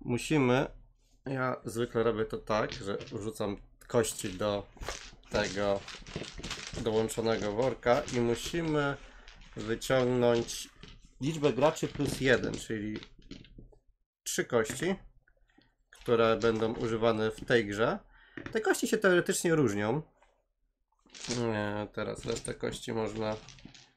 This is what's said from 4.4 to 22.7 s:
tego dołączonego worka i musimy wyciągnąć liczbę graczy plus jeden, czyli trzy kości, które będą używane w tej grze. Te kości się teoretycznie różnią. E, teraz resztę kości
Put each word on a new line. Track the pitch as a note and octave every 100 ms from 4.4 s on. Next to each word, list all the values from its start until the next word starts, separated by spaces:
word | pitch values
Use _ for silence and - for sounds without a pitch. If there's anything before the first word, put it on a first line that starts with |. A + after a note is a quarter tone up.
| G#2+ G2+ G2 - - - - - -
tego | A2 G#2 F#2+ G2+ G2+ - - - - - - - - - -
dołączonego | A2+ A2 A2 - A2+ A2 G#2
worka | G#2 C3 A2+ A#2+ C3 D3+ B2+
i |
musimy | A#2 A#2 - E3+ E3 D3+ C#3+ C3+ - - - - - -
wyciągnąć | G#2+ A2+ - C3 B2 B2+ A#2+ A#2+ A#2 - - - - - - -
liczbę | C3 D#3+ D3
graczy | A#2+ D3 D#3 D3+
plus | - C3+ -
jeden, | C3 A#2 A2
czyli | A2 - A2 G#2+ A2 - - - - - - - - _ _ _ _
trzy | - -
kości, | - A#2+ A2 B2+ D#3+ G3 - _ _ _ _ _ _ _ _
które | - - A#2 A2+ A2
będą | A#2 A2 A2
używane | A#2 A#2+ A2+ A2+ A2 A2
w | G#2+
tej | - A#2+ G2+
grze. | G2+ B2 G#3 - _ - - -
Te | A3
kości | F#4+ E4+ B3+
się | A3
teoretycznie | F#3+ F3 F3 F#3 F3
różnią. | D#3+ B2 G2+ G#2+ C#3+ - _ _ _ _ _ _ _ _ _ _ - - A#2+
E, | A#2 G#2+ G#2 G#2 G#2
teraz | - G#2+ G#2+
resztę | A#2+ A2+ A#2+
kości | A#2 A#2+